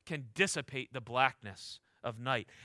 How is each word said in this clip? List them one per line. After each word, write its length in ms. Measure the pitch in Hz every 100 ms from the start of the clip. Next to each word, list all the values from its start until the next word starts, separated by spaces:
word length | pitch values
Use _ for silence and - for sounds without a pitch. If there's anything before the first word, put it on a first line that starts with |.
| -
can 220 | 156 120
dissipate 580 | 127 190 151 131 139 -
the 80 | 127
blackness 800 | 110 120 131 - 104 90 - - _ _
of 140 | 120 113
night. 300 | 123 123 - -